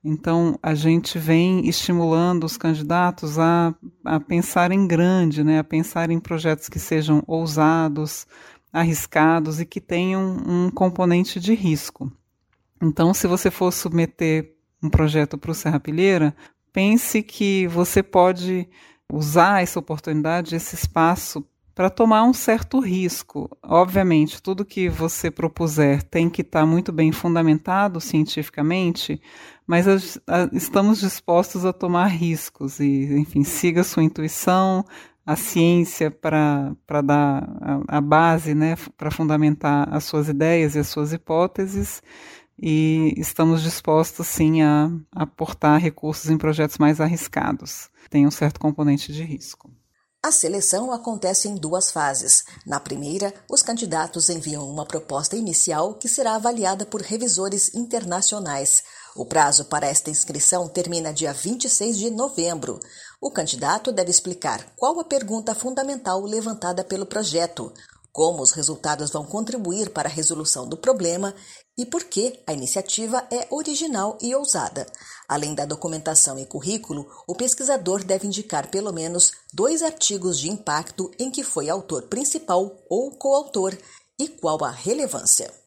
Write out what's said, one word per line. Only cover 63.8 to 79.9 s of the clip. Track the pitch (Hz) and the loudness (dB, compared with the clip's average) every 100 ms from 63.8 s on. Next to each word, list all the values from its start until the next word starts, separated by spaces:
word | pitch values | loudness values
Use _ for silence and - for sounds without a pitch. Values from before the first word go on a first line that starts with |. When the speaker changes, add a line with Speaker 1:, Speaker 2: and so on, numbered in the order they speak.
| - | -2
Speaker 2:
deve | 208 175 | -2 0
explicar | 175 185 175 147 107 - - | -2 -2 -6 -6 -6 -10 -2
qual | 254 339 | -2 -2
a | |
pergunta | 330 277 208 220 220 | -2 -4 -2 -6 -4
fundamental | 220 254 262 269 269 190 185 | -4 -4 -4 -6 -6 -4 -4
levantada | 208 220 220 220 180 180 | -4 -6 -6 -6 -6 -6
pelo | 180 190 | -6 -8
projeto, | 196 214 202 156 170 - 117 - - _ _ | -6 -6 -2 -2 -2 -6 -14 -16 -20 _ _
como | - 160 175 | 0 0 2
os | 127 | 0
resultados | 160 147 151 156 147 147 | 0 -4 -4 -4 -4 -4
vão | 151 | -6
contribuir | 147 208 220 240 185 190 208 | -6 -6 -6 -6 -6 -4 -4
para | - 147 | -4 -6
a | |
resolução | 151 151 160 156 139 123 | -2 -4 -4 -4 -4 -6
do | 160 | -2
problema | 254 240 170 175 196 196 - - _ - | 0 0 0 -2 -6 -8 -20 -20 _ -10
e | |
por | 240 339 | -6 -6
que | - - 247 254 - | -4 -4 -4 -4 -10
a | |
iniciativa | 147 127 196 190 - 226 247 247 | -8 -4 -6 -4 -6 -2 -4 -4
é | 240 - | -8 -6
original | 294 311 285 320 226 202 214 | -6 -4 -4 -4 -2 -4 -4
e | 233 | -4
ousada. | 269 285 185 120 - - - - - - | -2 0 -2 -2 -8 -12 -16 -20 -20 -6
Além | 147 147 | -4 -4
da | 147 | -6
documentação | 147 - 170 160 151 156 143 135 | -6 -6 -8 -6 0 2 2 0
e | 135 | -10
currículo, | 147 165 214 - 147 143 - - | -8 -6 -6 -6 -12 -12 -16 -12
o | |
pesquisador | 175 247 - 262 269 180 196 | -6 -2 -2 -2 -2 -2 -4
deve | 190 190 202 | -2 -4 -2
indicar | 196 214 151 139 | -8 -6 -6 -6
pelo | 196 208 | -6 -6
menos | 165 160 175 170 - - | -8 -6 0 0 0 -14
dois | 147 240 320 | -2 0 0
artigos | 320 | -4